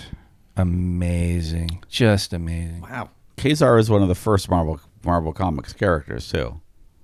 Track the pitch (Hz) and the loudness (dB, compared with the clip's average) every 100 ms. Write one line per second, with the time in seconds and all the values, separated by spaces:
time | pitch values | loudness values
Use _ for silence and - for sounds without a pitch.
0 | - - - _ _ - 90 87 90 87 | -16 -18 -20 _ _ -2 0 0 -2 -2
1 | 87 87 87 87 80 82 82 87 - - | 0 0 0 -2 -2 -4 -4 -8 -8 2
2 | 113 101 - 87 82 85 85 85 90 123 | 4 4 0 -6 -6 -6 -8 -10 -12 -10
3 | 98 _ _ - 135 151 135 117 110 104 | -12 _ _ -4 0 4 6 6 6 4
4 | 95 90 110 101 - 87 78 78 _ _ | 4 2 2 0 2 0 0 -4 _ _
5 | 87 87 80 - 92 73 - - 101 80 | -2 -2 -2 -4 -4 -4 -8 -2 0 0
6 | - 53 - 80 58 80 - _ - _ | -2 -10 -6 -4 -4 -8 -18 _ -20 _